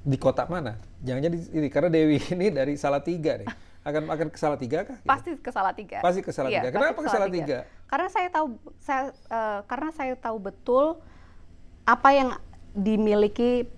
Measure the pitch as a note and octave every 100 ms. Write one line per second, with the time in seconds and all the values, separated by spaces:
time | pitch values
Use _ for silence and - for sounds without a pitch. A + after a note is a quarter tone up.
0 | C#3+ C3+ C3+ C3 B2+ F3 C3+ G#2 - -
1 | B2+ B2+ D#3 E3+ E3 D#3+ D3 C#3+ F3 D#3+
2 | D#3 C#3+ - F3+ G3 D3 C3+ D3 C#3+ C#3+
3 | C#3+ F3 D#3 A#2 G#2 - - - - D3
4 | D#3 D#3+ D#3 - D#3 C#3+ B2+ D3+ G3 B3+
5 | - C4+ - D4 - A#3 F#3+ - G#3 G2+
6 | F3 F3+ - - C3 G3 B2+ F3+ C#4+ E4+
7 | D4+ G#3 G3 F3+ D3 B2 - - - C#4
8 | F4+ A4 F4+ E4 D#4 A3 D#4+ - - C4+
9 | C4+ - - A3+ A3 G3+ G#3 B3 D#4 D#4+
10 | C4 B3+ A#3 A3+ G3 - - B3+ D4+ E4
11 | - - - - - - - - - A#3
12 | C#4 C#4 B3+ - - - - G3+ G3 G#3+
13 | G#3+ G#3 G#3 G3+ A#3+ B3 A#3+